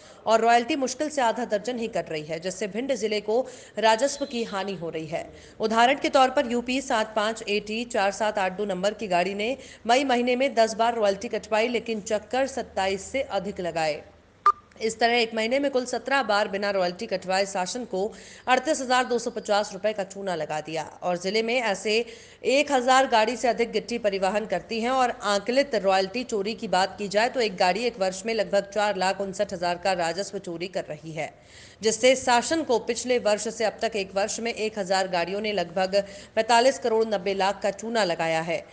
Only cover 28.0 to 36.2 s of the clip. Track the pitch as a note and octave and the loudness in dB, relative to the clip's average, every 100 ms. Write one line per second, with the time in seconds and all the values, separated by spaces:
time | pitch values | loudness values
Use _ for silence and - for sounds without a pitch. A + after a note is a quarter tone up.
28 | F#3+ F#3 A3+ A3+ F#3 G3+ G3 G#3+ G#3 F#3+ | -2 -2 -4 -2 2 0 0 0 0 2
29 | F#3 F#3+ G3 F#3 G3+ F#3 F3 F3 G3 F3+ | 0 0 -4 -4 -4 -2 -2 0 0 0
30 | E3 E3+ G3+ G3+ F#3 E3 F3+ F#3 E3+ D#3 | 0 -2 -6 -6 -8 -8 -6 -6 -8 -10
31 | D#3+ D#3 C#3+ - - - - - G#3+ G#3+ | -10 -8 -8 -10 -20 -20 -20 -4 -2 4
32 | B3+ C4 B3+ A#3+ A#3 E4 C#4+ A3+ A3+ A#3+ | 4 4 4 2 2 0 2 0 0 -4
33 | B3 B3 G#3 G#3 A3+ A3 G#3+ G#3 A3+ A3 | 0 0 2 0 -2 -2 -2 0 -4 -2
34 | F#3+ F#3+ G#3+ - A3+ G#3+ A3 G#3+ F#3 F#3+ | -4 -2 -2 -2 -6 -4 -4 -4 0 0
35 | F#3+ F3+ E3+ G3 G#3+ G3+ E3+ E3+ F#3+ G3 | 2 0 -2 -2 -2 -2 -2 -2 0 0
36 | G3 - | -2 -8